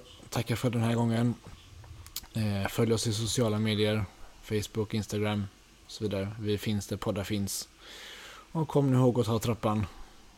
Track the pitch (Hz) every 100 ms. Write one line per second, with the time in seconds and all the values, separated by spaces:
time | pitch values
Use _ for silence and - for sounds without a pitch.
0 | - - - 127 127 117 127 117 113 117
1 | 117 113 120 110 - - - - - -
2 | - - - 117 107 101 98 - 113 110
3 | 120 107 113 - 113 107 110 104 107 107
4 | 98 - - - - 107 - 110 104 110
5 | 98 107 104 104 95 - - - - -
6 | 107 98 98 107 104 104 117 104 - 101
7 | - 101 95 104 98 - - - - -
8 | - - - - - 165 151 147 139 127
9 | 127 123 110 113 120 110 110 107 95 -
10 | - - -